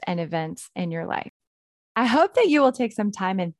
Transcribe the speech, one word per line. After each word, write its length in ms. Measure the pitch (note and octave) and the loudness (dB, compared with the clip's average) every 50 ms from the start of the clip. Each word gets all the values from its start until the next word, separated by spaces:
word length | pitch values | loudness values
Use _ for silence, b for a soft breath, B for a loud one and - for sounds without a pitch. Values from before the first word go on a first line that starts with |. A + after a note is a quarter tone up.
| - - | -8 -6
and 120 | F3+ E3+ | -4 -4
events 520 | E3 D#3 E3 E3 D#3+ D#3+ - - - - _ | -4 -4 -4 -4 -4 -4 -8 -12 -14 -14 _
in 140 | - F#3 E3+ | -6 -6 -4
your 160 | E3 E3 E3 | -4 -6 -6
life. 260 | - - - - - - _ _ _ _ _ _ _ _ _ _ _ _ | -4 -6 -6 -6 -8 -16 _ _ _ _ _ _ _ _ _ _ _ _
I 100 | A3 A#3+ B3 | 0 0 2
hope 260 | A3+ D4 E4+ G4+ - | 4 4 4 4 4
that 140 | B4+ A#4+ F#4 | 2 4 4
you 140 | D4 D4+ | 4 6
will 100 | C#4 B3+ | 6 4
take 220 | B3+ - B3+ A3 - | 4 2 -4 -4 -2
some 180 | - G#3+ G#3 | -2 -2 -2
time 280 | G3+ - F#3+ F#3 F#3+ F#3+ | -2 -2 -2 -2 0 -2
and 140 | F3+ E3+ E3 - | -2 -4 -6 -8